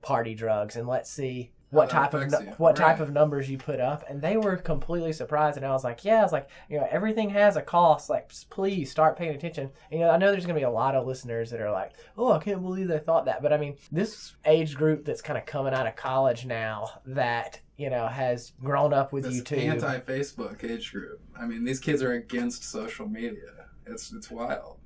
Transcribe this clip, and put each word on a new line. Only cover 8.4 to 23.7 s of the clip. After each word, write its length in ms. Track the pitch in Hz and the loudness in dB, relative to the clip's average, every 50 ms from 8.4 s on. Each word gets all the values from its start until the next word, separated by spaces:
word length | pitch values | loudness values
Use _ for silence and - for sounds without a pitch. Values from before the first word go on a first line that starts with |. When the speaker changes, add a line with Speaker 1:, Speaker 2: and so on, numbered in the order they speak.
| - | -20
Speaker 1:
please 440 | _ - - 196 196 202 185 147 - | _ -6 -2 -2 -2 0 -2 -4 -4
start 280 | - - 156 156 - - | 2 4 4 4 4 2
paying 160 | 175 165 147 | -4 -6 -6
attention." 360 | 135 165 170 160 - 135 135 - - - - | -6 -6 -8 -6 -6 -8 -8 -10 -16 -16 -8
And, 100 | 147 165 | -2 2
you 60 | 165 | 4
know, 60 | 165 160 | 6 6
I 40 | |
know 140 | 170 190 202 | 6 6 4
there's 160 | 202 190 175 | 4 2 0
gonna 120 | 175 175 156 | -2 -2 0
be 60 | 135 | 0
a 60 | 123 | 0
lot 240 | 120 110 120 135 139 | 0 2 0 2 2
of 120 | 131 123 127 | 0 0 -2
listeners 420 | 131 127 - 123 117 113 117 117 | -6 -8 -6 -6 -4 -4 -4 -4
that 100 | 123 113 | -4 -4
are 120 | 107 104 104 | -2 -2 -2
like, 200 | 92 98 - - - - - - | -2 -4 -6 -10 -20 -20 -20 -6
"Oh, 140 | - 226 254 202 | -2 0 0 0
I 60 | 156 | -2
can't 240 | - 208 202 190 180 | -2 -4 -6 -4 -4
believe 240 | 185 185 190 190 180 | -6 -6 -4 -4 -2
they 120 | 165 151 | -4 -4
thought 240 | 156 - 165 160 - | -2 0 0 0 0
that." 180 | 139 120 - 131 | 0 -4 -2 0
But 100 | 147 151 | 0 2
I 40 | 147 | 2
mean, 180 | 147 143 143 - - - | 0 -4 -8 -14 -14 -8
this 460 | - 156 208 220 - - - - - _ _ | -4 -4 -4 -4 -6 -12 -18 -20 -20 _ _
age 320 | 156 160 160 165 156 143 | 4 4 4 4 0 -2
group 280 | 131 151 156 156 147 - | 0 2 2 2 2 -2
that's 180 | - 127 117 - | -6 -8 -8 -6
kinda 180 | - 147 120 - | -6 -6 -6 -6
coming 320 | - - 143 135 135 131 | -6 -6 -4 -2 0 0
out 140 | 131 131 110 | 0 -2 -2
of 80 | 110 | -4
college 500 | - - 135 131 135 135 131 120 117 123 | -6 -6 -2 0 4 4 4 2 0 -4
now 420 | 127 120 113 113 110 110 104 104 110 - - _ | -6 -6 -4 -4 -4 -4 -6 -8 -10 -10 -14 _
that, 540 | 131 131 139 127 120 120 117 113 - - - - _ _ | -8 -2 -2 0 0 0 -2 -4 -6 -12 -18 -20 _ _
you 140 | - - 131 | -8 -6 -4
know, 160 | 127 120 113 | -2 -2 -2
has 460 | 110 123 139 135 127 123 120 - - _ - 127 | -2 -2 -2 0 0 -2 -2 -4 -14 _ -10 -4
grown 300 | 135 143 139 143 151 143 | 0 2 2 4 4 4
up 180 | 139 139 - - | 4 2 2 -2
with 120 | 139 131 | -4 -4
Speaker 2:
This 160 | 127 127 123 | -2 -4 -4
Speaker 1:
YouTube. 180 | 117 - 147 139 - | -4 -2 -2 0 0
Speaker 2:
anti-Facebook 1000 | 151 156 - - - 131 127 - - 131 135 143 139 - - 233 - - - - | 0 0 0 0 -2 -2 -4 -4 -4 -4 -4 -4 -4 -6 -10 -10 -10 -10 -8 -8
age 300 | 117 117 113 - - - | -6 -6 -6 -8 -10 -10
group. 280 | - - - - - - - - | -10 -12 -12 -16 -18 -20 -20 -14
I 100 | - 120 | -10 -8
mean, 180 | 117 113 113 117 | -8 -4 -4 -2
these 160 | 123 135 131 | -2 -4 -2
kids 200 | - 156 147 143 131 | -2 0 0 2 2
are 100 | 127 123 | 0 0
against 500 | 120 113 - - 120 120 120 - - - | -2 -4 -4 -4 -4 -2 -4 -6 -8 -12
social 440 | - - 107 110 113 - - - - | -10 -10 -8 -8 -8 -10 -10 -8 -8
media. 580 | 214 226 233 240 214 - - - - - - - | -8 -6 -6 -8 -8 -10 -16 -18 -20 -20 -20 -20